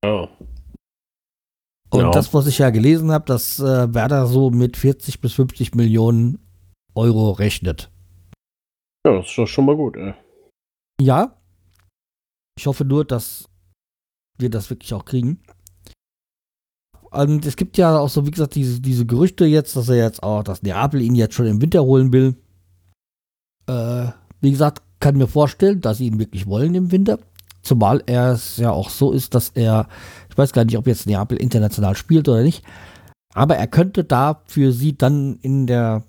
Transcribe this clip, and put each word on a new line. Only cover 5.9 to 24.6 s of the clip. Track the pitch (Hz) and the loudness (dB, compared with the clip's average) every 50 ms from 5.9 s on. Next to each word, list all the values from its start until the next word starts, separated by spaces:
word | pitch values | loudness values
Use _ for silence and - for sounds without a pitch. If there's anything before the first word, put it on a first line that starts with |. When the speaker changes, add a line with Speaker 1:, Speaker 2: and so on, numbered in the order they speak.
| 110 113 113 113 117 113 117 120 143 - _ _ _ _ _ _ _ _ _ _ _ | 2 2 2 2 2 2 2 0 -2 -6 _ _ _ _ _ _ _ _ _ _ _
Speaker 2:
Euro | - 113 120 113 110 110 107 95 | 0 0 2 2 2 2 0 0
rechnet. | - 98 104 - - - 92 82 - - - _ _ _ _ _ _ _ _ - _ _ _ _ _ _ _ _ _ _ _ _ _ _ | 0 -2 -2 -2 -4 -6 -6 -6 -6 -10 -20 _ _ _ _ _ _ _ _ -20 _ _ _ _ _ _ _ _ _ _ _ _ _ _
Speaker 1:
Ja, | 156 123 | 2 2
das | 95 92 | 2 -2
ist | - - | -6 -4
doch | - 117 104 | -4 -4 -4
schon | - - 135 | 0 0 2
mal | 139 147 | 2 2
gut, | 151 151 123 - | 0 -2 -6 -8
ey. | - - 98 101 _ _ _ _ _ _ _ _ _ _ _ _ _ _ _ _ _ | -10 -12 -12 -14 _ _ _ _ _ _ _ _ _ _ _ _ _ _ _ _ _
Speaker 2:
Ja. | 135 131 127 143 202 262 _ _ _ _ _ _ _ _ _ _ _ _ _ _ _ _ _ _ _ _ _ _ _ _ _ | 2 4 4 4 2 -2 _ _ _ _ _ _ _ _ _ _ _ _ _ _ _ _ _ _ _ _ _ _ _ _ _
Ich | - - | -8 -4
hoffe | 139 139 - 147 | -4 -2 -2 -2
nur, | 135 135 147 151 | 0 0 0 0
dass | - 123 120 - - - - - _ _ _ _ _ _ _ _ _ _ _ _ _ _ _ _ _ _ _ | 0 -4 -6 -6 -8 -14 -16 -18 _ _ _ _ _ _ _ _ _ _ _ _ _ _ _ _ _ _ _
wir | 123 123 | -6 -4
das | 110 113 98 - | -4 -4 -8 -8
wirklich | 127 - - - 117 | -12 -14 -10 -10 -10
auch | 101 - | -10 -10
kriegen. | - - 127 120 127 156 185 _ _ _ _ _ - _ _ _ - - _ _ _ _ _ _ _ _ _ _ _ _ _ _ _ _ _ _ _ _ - _ - | -6 -4 -4 -2 -2 -4 -6 _ _ _ _ _ -20 _ _ _ -20 -20 _ _ _ _ _ _ _ _ _ _ _ _ _ _ _ _ _ _ _ _ -20 _ -14
Und | - - 143 147 151 151 151 | -4 -2 0 0 0 0 -2
es | 151 131 | -4 -4
gibt | - 190 180 _ | -4 -6 -4 _
ja | - 185 165 160 151 | 2 4 4 4 2
auch | 143 135 | 0 0
so, | - 156 143 | -2 -2 -2
wie | 143 | -2
gesagt, | 151 180 156 135 - | -2 -4 -4 -4 -2
diese, | - 135 127 123 123 | -4 -2 -2 -4 -4
diese | 127 135 131 123 120 | -2 -2 0 0 0
Gerüchte | 117 120 120 156 185 - - 185 | 0 2 2 2 0 2 2 2
jetzt, | 156 151 156 143 - - | 2 4 2 0 -2 -6
dass | 135 120 120 | -6 -2 0
er | 127 | 2
jetzt | 120 113 113 104 - - | 2 2 0 -2 -4 -6
auch, | 101 107 107 104 | -6 -4 -4 -4
dass | 98 98 - - | -6 -8 -6 -6
Neapel | 101 92 95 120 143 147 139 | -6 -4 -2 -2 -2 -2 -2
ihn | 123 113 123 | 0 2 2
jetzt | 120 110 107 - | 2 2 0 0
schon | - 123 | -2 -2
im | 113 104 104 | 0 0 0
Winter | 127 160 175 180 147 | 0 2 2 2 2
holen | 127 131 131 131 131 123 | 4 4 4 4 4 4
will. | 131 131 131 127 - _ _ _ _ _ _ _ _ _ _ _ _ _ _ _ _ _ _ _ _ _ _ _ _ _ - | 4 2 2 0 -4 _ _ _ _ _ _ _ _ _ _ _ _ _ _ _ _ _ _ _ _ _ _ _ _ _ -8
Äh, | 131 123 117 117 120 123 123 123 117 _ _ _ - _ | -6 -6 -4 -4 -4 -4 -4 -6 -8 _ _ _ -16 _
wie | - 139 139 | 0 2 2
gesagt, | 135 | 4